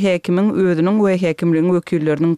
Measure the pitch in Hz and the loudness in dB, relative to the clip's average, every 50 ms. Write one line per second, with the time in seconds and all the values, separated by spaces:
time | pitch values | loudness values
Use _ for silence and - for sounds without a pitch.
0 | 202 190 180 175 - - 175 185 202 220 - - 190 180 170 156 170 190 214 220 | 0 0 0 -2 -2 -2 0 0 0 0 0 0 0 0 2 2 0 0 2 2
1 | 202 196 185 180 185 165 156 - 175 170 160 160 165 180 180 170 - - 180 160 | 2 2 0 0 0 -2 -2 -2 0 0 0 2 2 2 0 0 -2 -2 -4 -2
2 | 156 156 151 147 165 165 165 | 0 -2 0 0 0 0 -2